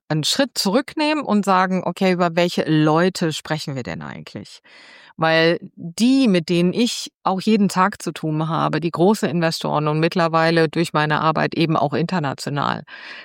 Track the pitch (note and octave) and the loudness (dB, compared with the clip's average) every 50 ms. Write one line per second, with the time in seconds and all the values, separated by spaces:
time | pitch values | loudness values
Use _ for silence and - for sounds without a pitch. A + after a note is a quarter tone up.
0 | _ - D#3 D#3 C#3+ - - - C#4+ A#3+ - - - G3 F#3 C4+ D4 - - D#4+ | _ -4 -2 -2 -2 -2 0 0 -2 -2 -2 -4 -2 0 0 0 -2 -2 -4 -2
1 | D4+ D4+ D#4 D4+ - - G#3 G#3 F#3+ G3 F#3 F#3 F#3+ F#3 F#3 F3+ - - F3 - | -2 0 0 -2 -2 -2 -2 0 2 2 2 2 2 0 0 -2 -2 -4 -4 0
2 | G3 F#3 F3+ E3+ F3+ E3+ E3 F3 F3 F3+ - G3+ - D3 D#3 D#3 D3+ D#3 D3+ E3 | 0 2 2 2 0 0 2 0 0 0 0 -2 0 2 2 4 4 4 4 4
3 | F3+ F#3 F3+ - F3+ D#3+ D3+ - - - D#3 D#3 - D#3 C3+ B2+ A2+ E2+ E2 E2 | 2 2 0 -2 -4 -4 -4 -4 -6 -6 -6 -6 -6 -8 -8 -8 -8 -8 -10 -10
4 | D2 C#2 - D2+ D#2 - - G#2 - - - - _ - - - - - - - | -10 -12 -14 -14 -16 -16 -16 -16 -16 -16 -20 -20 _ -20 -20 -20 -20 -20 -20 -20
5 | - - _ - D#3+ D#3+ D#3+ D#3+ D#3+ E3 E3+ - - - _ - - E3+ E3 - | -20 -14 _ -2 0 2 4 4 4 4 2 0 -4 -12 _ -14 -14 -10 -2 0
6 | A3 B3+ C4+ C4+ C4+ A3 F#3 F3 D#3 - F3 E3+ F3 F3+ - G3 B3 A3+ - - | 2 4 4 4 4 4 4 2 2 2 2 2 2 2 2 0 0 -2 -2 -6
7 | - - _ _ - F3+ F#3+ F#3+ - A3 A3 G#3 G#3 F3+ - F#3+ F#3 G3+ - - | -10 -14 _ _ -4 -2 -2 0 2 2 4 4 4 2 2 2 0 0 0 -4
8 | - F3 D#3 - - D#3 D3+ D#3 D#3+ D#3+ E3 D3 D3 D3+ D3+ D3+ D#3+ E3+ - D#3 | -10 -10 -8 -6 -4 -4 -2 -2 -2 -2 -2 0 0 0 -2 -2 -4 -2 0 2
9 | E3+ G3+ A3+ - G#3+ E3+ - F3 E3 E3 D#3+ - - D3+ D3 D3+ D3+ D3+ D3+ D#3 | 2 4 2 2 0 -2 0 0 0 0 -2 -2 -4 -2 -2 0 0 0 0 2
10 | D#3+ E3+ E3+ F#3 E3 E3 E3 D#3+ D#3+ E3 E3 E3 D#3+ D3+ - E3 E3 - - D3+ | 0 0 2 0 0 2 2 2 2 4 4 4 2 2 2 -2 -2 0 0 0
11 | D3+ D3+ D3+ - D3+ D#3+ D#3 D#3 D3+ D3 - - E3 D#3 D#3+ - C3+ C#3+ - A#2 | 0 2 0 0 2 0 0 0 0 -2 0 0 0 2 2 0 0 0 0 -2
12 | E3 - F#3+ F3 D3 C3+ - - - - C#3+ C#3+ - B1 A#1 - - - - - | -2 -2 -2 -2 -2 -4 -6 -6 -8 -6 -4 -2 -2 -2 -2 -4 -8 -14 -20 -20
13 | - - - - - | -18 -18 -18 -18 -16